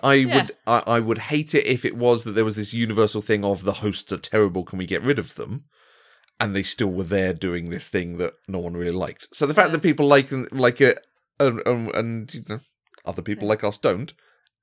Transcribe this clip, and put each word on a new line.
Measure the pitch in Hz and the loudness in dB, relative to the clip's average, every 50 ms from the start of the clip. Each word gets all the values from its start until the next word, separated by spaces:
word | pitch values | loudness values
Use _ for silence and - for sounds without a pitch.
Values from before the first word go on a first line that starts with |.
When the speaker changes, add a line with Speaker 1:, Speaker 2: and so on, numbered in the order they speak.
| - | 4
Speaker 1:
I | 139 139 | 4 6
Speaker 2:
Yeah. | 139 131 123 120 | 6 4 4 4
Speaker 1:
would, | 127 120 - - - _ 110 | 2 2 0 -4 -6 _ 2
I, | 120 - - | 2 2 4
I | - 117 117 | 2 0 2
would | 113 113 110 113 | 2 0 -2 -2
hate | - - 151 151 156 151 - | -2 -2 -2 -2 -2 2 2
it | 147 - | 2 2
if | - 127 117 - | 2 0 0 -2
it | - - 120 | -4 -4 2
was | 120 120 120 113 113 | 4 4 4 4 0
that | 117 98 | 0 0
there | 110 110 | 2 2
was | 110 101 | 2 0
this | 107 104 104 | -4 -6 -6
universal | 117 117 117 110 107 110 110 104 - 107 - | -4 -2 -2 0 2 2 2 2 2 -2 -2
thing | - 110 104 101 | 0 0 2 2
of | 101 101 85 87 | 0 0 0 -2
"the | 98 - | -2 -2
hosts | - 101 104 90 - - - 95 | -2 -2 -4 -4 -4 -6 -8 -8
are | - | -8
terrible, | - - - 110 104 95 85 92 87 | -4 0 2 4 4 4 2 -2 -6
can | - - 92 | -6 -6 -8
we | 92 | -4
get | 82 90 80 | -4 -4 -2
rid | 85 127 143 117 | 0 0 0 0
of | - - - | -2 -6 -10
them?" | - 52 - 101 143 - _ _ _ _ _ _ _ _ _ _ _ _ _ _ - | -12 -10 -10 -10 -12 -12 _ _ _ _ _ _ _ _ _ _ _ _ _ _ -4
And | 113 104 95 | -4 -2 0
they | 98 92 | -2 -2
still | - - - 113 95 | -2 -2 -2 0 0
were | 90 92 95 | 0 -2 -2
there | 82 101 98 95 92 | 0 0 2 2 0
doing | 87 80 95 92 87 87 85 85 | 0 -2 -4 -4 -4 -4 -4 -6
this | 82 85 - - | -8 -8 -8 -4
thing | - 95 87 87 85 85 | -4 -4 -4 -4 -4 -4
that | 87 - - _ _ - | -4 -4 -6 _ _ -8
no | 95 90 | -8 -6
one | 87 85 87 | -6 -6 -6
really | 87 87 87 | -4 -4 -2
liked. | 85 92 85 65 - - - - - | -2 -2 -4 -6 -8 -12 -18 -16 -2
So | - 151 | 0 0
the | 139 156 | 2 4
fact | 208 185 156 | 4 4 4
Speaker 2:
Yeah. | 160 | 2
Speaker 1:
that | 156 156 | 0 0
people | 170 143 160 147 143 | 0 2 2 2 4
like, | 143 139 139 139 139 131 123 - | 4 2 2 0 -4 -8 -8 -6
like | - 135 127 123 123 - | -2 2 2 2 4 4
it, | 139 127 - - - _ _ _ _ _ _ - | 4 4 4 2 -4 _ _ _ _ _ _ 0
and, | 143 131 117 - - | 0 0 0 0 -2
and, | - 123 117 113 107 - | -2 -2 0 -2 -4 -4
and, | - 117 117 117 113 107 - - | -4 -4 -4 -6 -8 -10 -12 -14
you | 117 - - | -14 -12 -10
know, | 107 123 - _ _ _ _ _ _ _ _ | -10 -10 -12 _ _ _ _ _ _ _ _
other | - 90 - | -8 -8 -6
people | 82 107 104 - 104 | -6 -6 -6 -2 0
Speaker 2:
Yeah. | 104 | 0
Speaker 1:
like | 110 107 - | 0 0 0
us | 104 104 - | -2 -2 0
don't, | - 120 92 92 139 - - _ _ _ _ _ _ _ _ _ | 0 0 0 0 -4 -10 -14 _ _ _ _ _ _ _ _ _